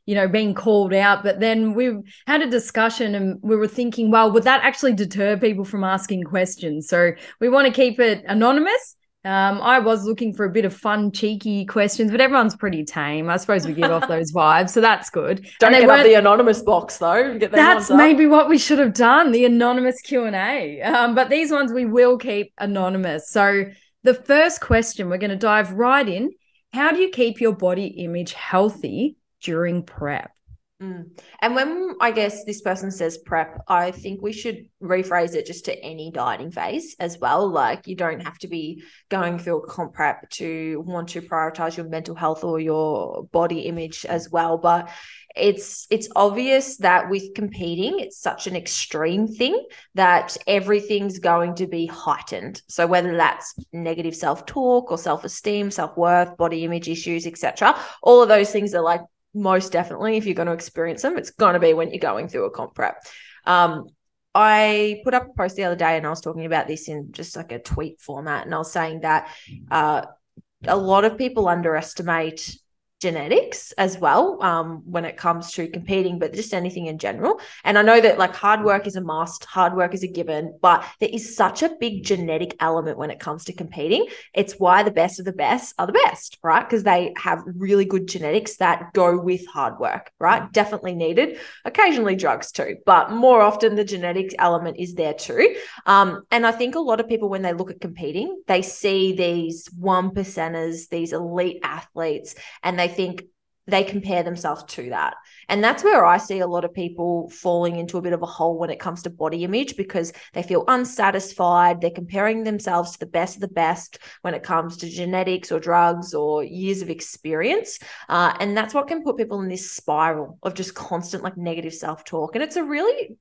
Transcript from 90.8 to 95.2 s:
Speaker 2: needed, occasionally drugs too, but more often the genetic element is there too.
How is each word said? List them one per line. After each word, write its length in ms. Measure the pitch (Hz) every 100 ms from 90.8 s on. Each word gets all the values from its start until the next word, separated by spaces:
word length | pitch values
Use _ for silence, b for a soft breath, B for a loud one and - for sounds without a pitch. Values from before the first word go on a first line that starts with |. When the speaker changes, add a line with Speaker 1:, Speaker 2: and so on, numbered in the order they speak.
| 185
Speaker 2:
needed, 440 | 175 165 170 151 B B B
occasionally 500 | 247 415 381 269 202
drugs 380 | 190 156 113 -
too, 240 | - - - -
but 240 | 180 -
more 300 | 226 254 240
often 320 | 208 214 220
the 80 | 208
genetic 500 | 202 185 175 185 190 -
element 380 | 175 170 170 165
is 160 | 175
there 200 | 175 156
too. 420 | 151